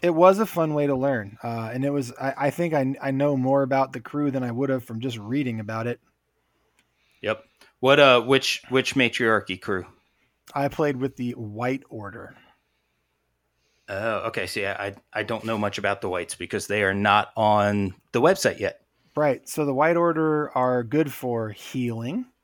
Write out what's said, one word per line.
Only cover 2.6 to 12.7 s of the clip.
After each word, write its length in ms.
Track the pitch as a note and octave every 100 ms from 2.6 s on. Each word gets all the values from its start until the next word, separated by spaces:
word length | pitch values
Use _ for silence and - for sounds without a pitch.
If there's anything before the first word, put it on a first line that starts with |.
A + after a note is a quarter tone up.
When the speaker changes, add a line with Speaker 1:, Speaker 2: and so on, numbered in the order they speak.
| F3
Speaker 1:
I, 220 | D3+ C3+ C3+
I 80 | C#3
know 260 | C3+ D3 C3+
more 260 | C3 C#3
about 280 | C3+ C3+ C3
the 80 | C3
crew 300 | - D3 D3
than 140 | C3
I 80 | B2
would 180 | A#2 C3+
have 140 | C3
from 160 | - A2+
just 180 | C3 A2+
reading 400 | G#2 C#3 B2+ A2
about 300 | G#2 A2 A2+
it. 100 | - _ _ _ _ _ _ _ _ _ _ _ _
Speaker 2:
Yep. 240 | G2+ A2 - _ - _
What, 180 | C3 C#3+
uh, 240 | C#3 B2
which, 400 | A#2 C3+ - - -
which 260 | C3 B2+
matriarchy 600 | C#3 A#2+ - A#2 G#2+ G2+ F#2
crew? 300 | - F#2+ - _ _ _ _ _ -
Speaker 1:
I 140 | C#3+ C#3
played 280 | - D3 B2+
with 200 | C3 C3
the 160 | B2
White 500 | A#2+ G#2+ G#2 B2 C3+ -
Order. 460 | A#2 G2 G#2 - - _ _ _